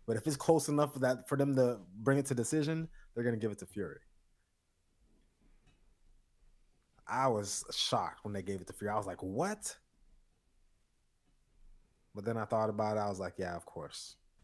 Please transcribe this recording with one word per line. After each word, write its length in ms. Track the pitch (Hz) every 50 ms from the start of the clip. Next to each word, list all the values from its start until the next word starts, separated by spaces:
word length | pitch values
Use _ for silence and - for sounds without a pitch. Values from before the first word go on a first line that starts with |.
| -
But 100 | - 113 107
if 80 | -
it's 100 | 156 143
close 320 | 131 - - 165 156 - -
enough 240 | 147 147 147 139 -
for 60 | 135
that, 300 | 131 - 160 - - -
for 80 | 143
them 200 | 135 139 139 135
to 240 | 131 127 123 123 107 92 87 92
bring 220 | 104 113 135 135 143
it 80 | 135
to 80 | 135 135
decision, 540 | 120 113 - 156 156 147 156 160 160 160 160 - - - - -
they're 100 | 117 120
gonna 140 | 120 117 110
give 140 | 110 110 101
it 60 | -
to 60 | 95
Fury. 340 | - - 104 95 80 - - - _ _ _ _ _ _ _ _ _ _ _ _ _ _ _ _ _ _ _ _ _ _ _ _ _ _ _ _ - - - _ - _ _ - - - _ _ - - - _ _ _ _ - - - - _ _ _ _ _ _ _ - -
I 220 | - 110 123 135 131
was 360 | 117 104 101 98 - - - - -
shocked 520 | - - - - 113 92 80 - - -
when 80 | 107 101
they 100 | 98 87
gave 180 | 95 98 92
it 60 | 90 -
to 40 | -
Fury. 200 | - 101 104 104
I 40 |
was 100 | 107 101
like, 160 | 95 90 - -
"What?" 540 | 92 95 123 170 196 214 214 - - - - _ _ _ _ - - - - _ _ _ _ _ _ _ _ _ _ _ _ _ _ _ _ _ _ _ _ _ _ _ _ _ _ _ - - - - - - _ _ _ _ _ -
But 100 | 104 98
then 120 | 113 113
I 80 | 113 107
thought 260 | - 117 110 110 110
about 260 | 104 104 107 107 107
it. 40 | 107
I 80 | 104 104
was 120 | 98 92
like, 140 | 95 87 - -
"Yeah, 160 | 92 87 87
of 80 | 85 -
course. 520 | - - 87 76 71 - - - - - _ _ _ _ _